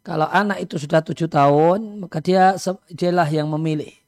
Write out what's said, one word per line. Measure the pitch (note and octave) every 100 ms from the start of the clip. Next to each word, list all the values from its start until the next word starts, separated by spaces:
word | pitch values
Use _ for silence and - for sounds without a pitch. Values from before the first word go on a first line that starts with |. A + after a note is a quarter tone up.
Kalau | - E3 D#3
anak | F3 G3+ F#3
itu | F3+ F3
sudah | D3 E3
tujuh | D#3 D#3 E3
tahun, | D#3 C#3+ C#3+ E3 F#3+ A3 G#3 F#3
maka | D#3
dia | D3+ F#3 F#3 F#3+
se-, | - F#3 _
dialah | D#3+ F3 F3+ D#3
yang | D#3 D3+
memilih. | D3+ D#3+ D3+ B2+ _